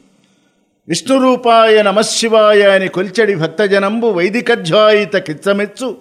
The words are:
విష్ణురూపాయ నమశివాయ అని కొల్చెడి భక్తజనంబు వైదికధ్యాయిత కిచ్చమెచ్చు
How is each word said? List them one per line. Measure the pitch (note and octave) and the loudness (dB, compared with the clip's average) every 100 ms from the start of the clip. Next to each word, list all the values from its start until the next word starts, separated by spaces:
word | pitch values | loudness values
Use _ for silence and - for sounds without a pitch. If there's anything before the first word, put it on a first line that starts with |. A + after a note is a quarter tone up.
| _ _ _ _ _ _ _ _ - | _ _ _ _ _ _ _ _ -10
విష్ణురూపాయ | E3 - C4+ B3+ B3+ A#3+ A3+ A3+ G#3+ | -8 -2 0 2 0 2 4 4 4
నమశివాయ | G#3 G3 A3 - A3+ A3 G#3+ G#3 | 2 0 -2 -4 0 2 4 4
అని | G3+ G3 F#3 | 4 2 0
కొల్చెడి | F3+ G3 F#3 G#3+ G3 | -6 -4 -2 -2 -2
భక్తజనంబు | D#3+ - G#3 G3 G3 A3 A#3 | -4 -2 -2 0 -2 -2 -2
వైదికధ్యాయిత | F3+ F3 G#3+ A#3 A3 F3+ G3 G#3+ G#3 G#3 G3 | -2 -2 -2 -4 -6 -2 2 2 2 0 -4
కిచ్చమెచ్చు | F#3 D#3 G3 G3+ G#3 - B3 G3 | -6 -6 -4 -4 -4 -8 -10 -10